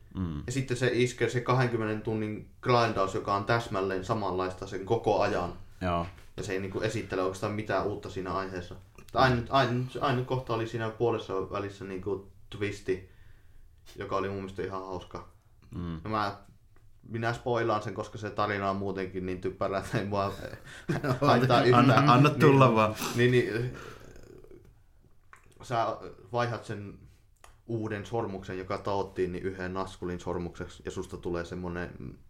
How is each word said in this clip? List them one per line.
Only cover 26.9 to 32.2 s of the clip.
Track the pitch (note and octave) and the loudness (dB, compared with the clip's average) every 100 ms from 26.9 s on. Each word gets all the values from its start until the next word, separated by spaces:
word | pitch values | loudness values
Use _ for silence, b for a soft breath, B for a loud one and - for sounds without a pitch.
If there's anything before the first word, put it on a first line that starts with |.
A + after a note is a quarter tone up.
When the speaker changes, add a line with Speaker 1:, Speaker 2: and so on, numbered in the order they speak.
| F#2 - - _ _ - - - | -14 -20 -20 _ _ -20 -20 -6
Speaker 2:
uuden | A2+ G#2+ G#2 G2 | -4 -4 -6 -4
sormuksen, | A#2 G#2 F#2+ F#2+ F#2 | -4 -4 -6 -6 -8
joka | F#2 G2 | -4 -4
taottiin, | G#2 G2 F#2+ - F2+ | 0 0 0 -2 -2
niin | F2+ | -2
yhden | F#2+ F#2 F2+ | -6 -4 -4
naskulin | F#2 F#2 - F2+ F2 | -4 -6 -6 -6 -6
sormukseksi, | F2+ F2 E2+ - F2+ - | -4 -4 -4 -8 -12 -10
ja | F#2+ | -10
susta | G2 F2+ F2 | -8 -8 -8
tulee | F#2 E2+ | -4 -4
semmonen | E2+ F2+ F2+ F2 E2+ - - - | -4 -6 -6 -6 -8 -10 -14 -14